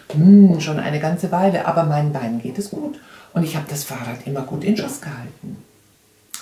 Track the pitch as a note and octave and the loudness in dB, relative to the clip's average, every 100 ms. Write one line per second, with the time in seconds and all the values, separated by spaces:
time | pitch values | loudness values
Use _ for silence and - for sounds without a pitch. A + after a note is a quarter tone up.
0 | - D3 F#3 G3+ G3 D#3+ D3+ D3+ - D3+ | -4 4 8 10 8 4 -2 -4 -4 -2
1 | D#3 F3 F3+ F3+ G3 F3 - E3 D3+ D3 | -2 -4 -2 0 0 0 -2 0 0 0
2 | D3 C#3+ A#2 A#2 B2 D#3+ G3+ - D4 - | 0 -2 -4 -6 -6 -8 -8 -8 -10 -12
3 | - - - F3 D#3 D#3 C#3+ D3 - B2 | -18 -20 -6 -2 -2 -4 -8 -8 -10 -10
4 | A#2 A#2+ C#3+ C#3 - D3 F#3+ A3 C4+ - | -10 -10 -8 -8 -8 -4 -2 -2 -4 -8
5 | D3+ B2 A#2+ - - - - _ _ _ | -12 -14 -14 -16 -16 -16 -20 _ _ _
6 | _ _ _ - | _ _ _ -18